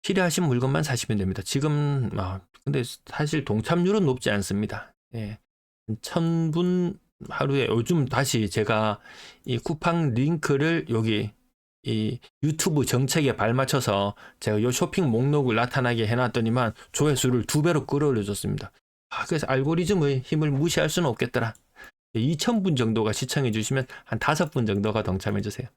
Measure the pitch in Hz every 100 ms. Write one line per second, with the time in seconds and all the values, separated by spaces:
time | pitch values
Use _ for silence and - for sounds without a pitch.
0 | - 190 180 156 170 123 131 147 151 123
1 | - 107 95 95 - 139 151 147 147 139
2 | 117 104 92 95 - _ - 143 120 -
3 | - - 151 156 - 107 - 170 180 208
4 | 160 127 - 104 95 101 104 104 - _
5 | _ 117 107 107 _ _ _ _ - 110
6 | - 175 165 165 165 160 180 180 175 -
7 | _ _ - - 139 139 110 110 113 175
8 | 131 117 135 117 104 113 107 107 107 104
9 | - - - - - 117 - 156 180 170
10 | 151 113 143 165 - 139 156 165 - 113
11 | 110 104 107 - _ _ _ _ 123 113
12 | 107 120 - _ 147 156 196 151 123 123
13 | 135 170 135 110 107 123 131 139 113 98
14 | 101 - - _ - 107 120 123 175 -
15 | 160 113 135 147 127 110 120 - 123 117
16 | 110 120 123 120 113 120 117 - - -
17 | 151 135 127 123 - 147 156 160 - 143
18 | 147 117 101 101 104 101 101 _ _ _
19 | _ - - 160 - 131 139 165 175 196
20 | 143 131 - 156 151 135 165 165 151 180
21 | 160 110 123 123 113 - _ - - _
22 | _ 113 127 160 - 226 190 135 113 113
23 | 107 104 131 151 131 110 107 135 127 -
24 | - 117 - 156 170 139 110 101 107 107
25 | 104 92 104 104 107 - 120